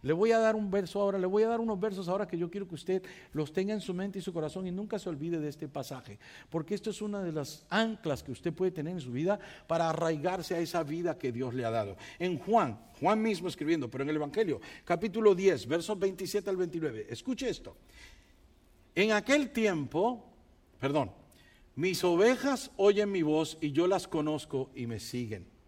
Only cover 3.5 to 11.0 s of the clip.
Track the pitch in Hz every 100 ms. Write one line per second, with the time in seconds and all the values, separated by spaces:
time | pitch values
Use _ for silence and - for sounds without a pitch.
3.5 | 170 196 214 - 180 196 190 175 170 156
4.5 | 185 185 180 208 208 185 147 160 170 151
5.5 | 143 151 143 131 131 - 101 - - -
6.5 | 165 156 202 208 202 214 202 180 156 139
7.5 | - - 196 226 220 165 135 - 123 175
8.5 | 165 185 175 151 180 127 123 170 202 -
9.5 | - - 165 165 160 165 156 165 185 165
10.5 | 175 170 175 151 160